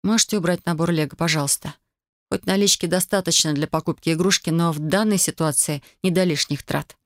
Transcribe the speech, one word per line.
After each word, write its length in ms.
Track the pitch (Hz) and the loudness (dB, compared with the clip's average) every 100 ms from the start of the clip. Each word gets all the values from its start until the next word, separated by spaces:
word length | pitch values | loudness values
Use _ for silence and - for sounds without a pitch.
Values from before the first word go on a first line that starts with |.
«Можете 340 | 190 220 - 208 | 2 0 2 0
убрать 280 | 180 175 - | 0 0 -2
набор 260 | 160 170 | -2 0
Лего, 240 | 170 151 - | 0 -2 -2
пожалуйста? 600 | 170 156 139 - 160 - _ _ _ _ _ | -2 0 0 -2 -4 -14 _ _ _ _ _
Хоть 160 | 190 - | -6 0
налички 420 | 190 202 - 170 | 2 2 2 0
достаточно 680 | 180 - 202 185 165 160 | -2 0 -2 0 0 0
для 140 | 143 151 | 0 -2
покупки 440 | 160 156 156 - | -2 -2 -4 -2
игрушки, 380 | 160 180 196 - | 0 2 0 0
но 240 | 165 170 | 0 0
в 60 | 151 | 0
данной 380 | 151 190 214 196 | 0 0 2 0
ситуации 640 | - - 160 143 - 147 - _ | 0 0 -2 0 -2 -4 -8 _
не 80 | 185 | 0
до 140 | 175 185 | 2 2
лишних 380 | 147 - 143 | 0 -2 -6
трат». 340 | - 147 143 - | -4 -6 -6 -18